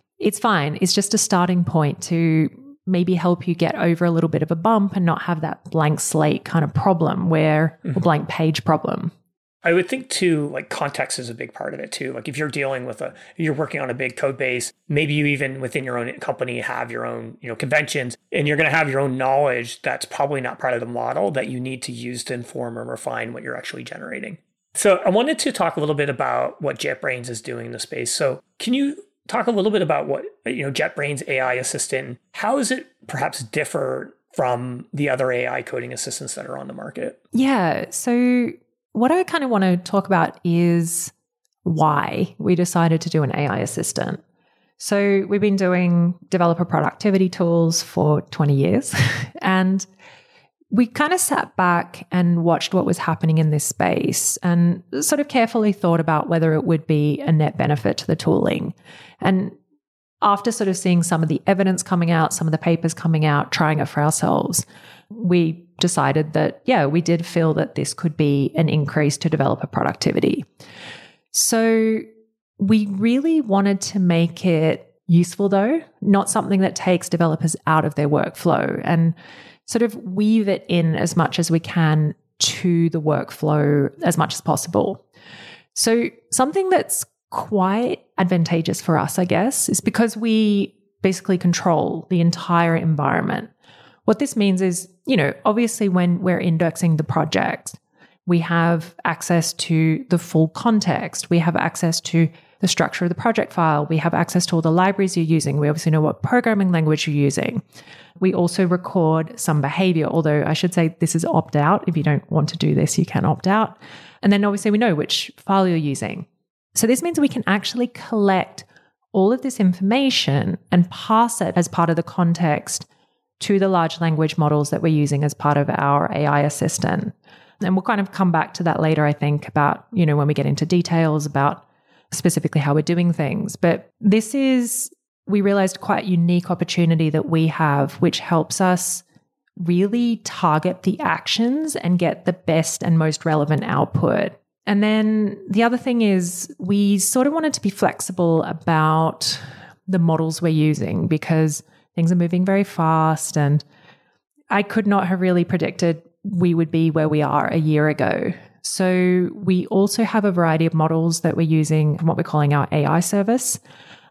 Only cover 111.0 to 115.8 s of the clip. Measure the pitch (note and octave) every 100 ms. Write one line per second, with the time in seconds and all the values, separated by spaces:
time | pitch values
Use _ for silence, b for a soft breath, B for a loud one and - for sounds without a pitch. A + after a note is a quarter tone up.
111 | D#3+ E3 F#3 G#3 - D3 D3 G3+ - D#3+
112 | D#3 - - D#3+ D#3+ - D#3 D3 D3+ -
113 | E3 - - - F#3 G#3+ A3 - B B
114 | B B G3 G3+ G#3 G3 G#3+ G#3 A#3+ D3+
115 | - - - - - G3 F#3 E3